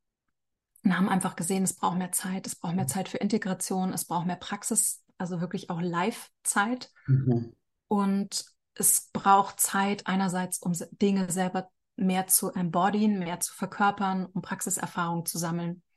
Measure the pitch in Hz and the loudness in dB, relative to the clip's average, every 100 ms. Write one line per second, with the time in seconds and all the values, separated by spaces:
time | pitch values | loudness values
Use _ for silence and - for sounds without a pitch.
0 | _ _ _ _ _ _ _ _ 196 175 | _ _ _ _ _ _ _ _ 2 4
1 | 196 190 185 - 170 190 185 - 190 180 | 2 2 0 -2 0 2 0 0 0 0
2 | 180 - 185 190 - - 175 185 - 190 | -2 -4 -2 -4 -6 -8 -2 0 0 -2
3 | 185 - 208 214 190 180 - 190 185 175 | -4 -2 0 0 0 -2 -2 0 0 -2
4 | - 170 175 175 - 208 - 214 - - | -2 -2 -2 -4 -6 -6 -2 0 0 -4
5 | _ - 175 175 180 190 - 170 175 170 | _ -8 -4 -4 -4 -4 -4 -4 -2 0
6 | 196 226 - _ - 208 214 247 - _ | 0 -2 -10 _ -2 0 0 -2 -8 _
7 | - 131 131 117 113 - _ _ - 202 | 2 4 4 0 -2 -12 _ _ -2 0
8 | 196 196 202 - - _ _ - - - | 2 0 -2 -6 -10 _ _ -2 2 2
9 | - 220 196 196 - - - 196 196 202 | 0 2 6 6 4 -2 0 2 0 0
10 | - 190 190 185 180 - 180 165 - - | 0 0 2 0 -2 -4 -2 -2 -6 2
11 | 202 196 180 180 185 185 185 _ _ - | 4 4 2 0 0 -2 -6 _ _ -2
12 | 190 185 185 - 185 185 175 175 196 214 | 0 2 2 2 2 -2 0 2 2 4
13 | 214 196 170 170 - - 185 - 202 202 | 2 2 -2 -4 -6 -6 -6 0 2 2
14 | 196 185 180 180 - 196 196 - 165 - | 0 -2 -4 -6 -6 -6 -4 -4 -4 -4
15 | 170 170 165 170 170 170 170 175 _ | -2 -2 -4 -4 -4 -2 -4 -8 _